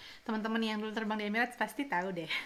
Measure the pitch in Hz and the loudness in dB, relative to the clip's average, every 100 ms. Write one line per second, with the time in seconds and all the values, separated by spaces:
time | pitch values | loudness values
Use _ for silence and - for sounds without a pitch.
0 | - - - 220 220 226 220 214 214 214 | -16 -8 -2 0 2 2 2 0 0 0
1 | 214 214 208 220 240 - 214 - 277 175 | 0 0 2 2 2 0 -2 -2 0 0
2 | 190 175 160 - | 0 -2 -2 -4